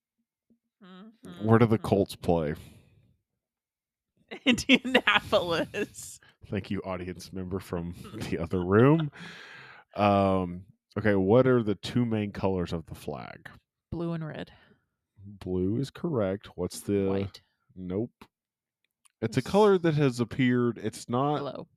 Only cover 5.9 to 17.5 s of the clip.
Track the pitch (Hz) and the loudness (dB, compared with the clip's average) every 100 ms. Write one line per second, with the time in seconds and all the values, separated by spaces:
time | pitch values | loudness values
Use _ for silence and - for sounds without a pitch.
5.9 | - - - _ _ - 104 - 95 95 | -8 -16 -18 _ _ -8 -6 -4 -6 -6
6.9 | 92 90 90 - 95 92 95 - 90 85 | -8 -8 -12 -12 -10 -6 -8 -6 -6 -6
7.9 | 85 - 107 - 92 82 95 90 101 131 | -10 -14 -12 -6 -6 -4 -2 4 8 8
8.9 | 165 151 - - - - - - - _ | 6 2 -6 -18 -18 -20 -20 -20 -20 _
9.9 | - 104 101 98 95 90 90 95 _ _ | 0 4 4 4 2 -2 -6 -14 _ _
10.9 | - 104 101 95 117 127 123 107 98 - | -2 2 2 4 6 6 4 2 -4 -4
11.9 | 120 120 110 104 - 98 95 87 85 78 | -2 0 -2 -4 -4 -2 -2 -4 -6 -10
12.9 | - - 71 57 - - - _ _ _ | -14 -12 -12 -14 -18 -20 -20 _ _ _
13.9 | 165 170 165 156 135 175 - _ _ _ | -8 -6 -6 -8 -10 -14 -16 _ _ _
14.9 | _ _ _ 101 101 92 92 92 113 139 | _ _ _ -20 -12 -4 -2 0 -2 -4
15.9 | - 175 139 95 98 - - 90 - - | -6 -4 -2 -2 -4 -8 -8 -8 -6 -2
16.9 | 101 98 98 95 - _ | 0 2 0 -4 -10 _